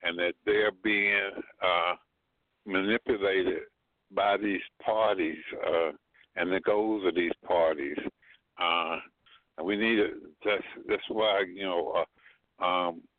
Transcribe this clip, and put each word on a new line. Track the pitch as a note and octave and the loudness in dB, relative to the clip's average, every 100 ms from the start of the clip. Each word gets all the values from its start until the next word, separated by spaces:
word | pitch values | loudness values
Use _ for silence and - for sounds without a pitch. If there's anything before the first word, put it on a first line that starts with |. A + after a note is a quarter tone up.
and | F2 E2+ | -6 -2
that | F2 - G#2 | -2 -2 0
they're | G#2 G#2+ F#2+ | 2 2 0
being, | G#2+ G#2 G2+ G2+ G2 - - - | 0 2 4 2 0 -6 -14 -4
uh, | F#2 F2 F2 E2+ _ _ _ _ _ _ | 0 2 2 -2 _ _ _ _ _ _
manipulated | G#2+ F#2+ G2 A#2 - G#2+ G2 F#2+ F2+ E2+ - _ _ _ _ | -4 -2 0 0 0 0 2 2 0 -2 -8 _ _ _ _
by | G2 G2+ G2 | 0 2 2
these | G#2 F#2 - - | 0 -4 -6 -8
parties, | - A2 G#2+ G2 D#2+ D#2 - - - | -2 2 2 2 -2 -4 -10 -6 -2
uh, | E2 D#2+ D2 _ _ _ F#2 | 0 0 -4 _ _ _ -6
and | F2 | -2
the | F#2 | 0
goals | A2 G#2 A2 G#2+ F#2 | 0 2 2 0 0
of | |
these | E2+ E2+ - - | 0 -2 -4 0
parties. | F2 E2 D2+ C#2 D2 - - _ - _ - | 2 2 0 -4 -6 -8 -12 _ -20 _ -4
Uh, | F2 E2+ E2 D#2+ - _ _ - _ - | 0 0 0 -4 -10 _ _ -20 _ -8
and | E2+ | -2
we | G#2 | 0
need | A2+ A2+ | 2 4
to, | F2+ - - - | 2 -2 -16 -6
that's, | G#2 G2+ - - - | -2 -2 -4 -12 -4
that's | G#2 - | -4 -2
why, | A2 A2 G2 F#2 | 0 2 2 0
you | F#2 | -4
know, | F#2+ F2 D#2 E2+ E2 _ - _ _ _ | -2 -2 0 -2 -2 _ -20 _ _ _
uh, | |
um, | F2+ F2+ F2 E2+ F2 | -2 0 -2 -4 -14